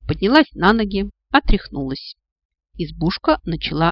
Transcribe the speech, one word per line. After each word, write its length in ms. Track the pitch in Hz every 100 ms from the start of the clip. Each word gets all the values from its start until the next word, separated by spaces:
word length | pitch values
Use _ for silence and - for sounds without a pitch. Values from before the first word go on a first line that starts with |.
| -
Поднялась 420 | 156 196 285 302
на 180 | - 180
ноги, 380 | 226 208 190 196 - _
отряхнулась. 840 | 277 - 202 - 147 135 135 - - _ _ _ _ _ -
Избушка 680 | 160 165 160 - - 302
начала 480 | - 160 - 156 165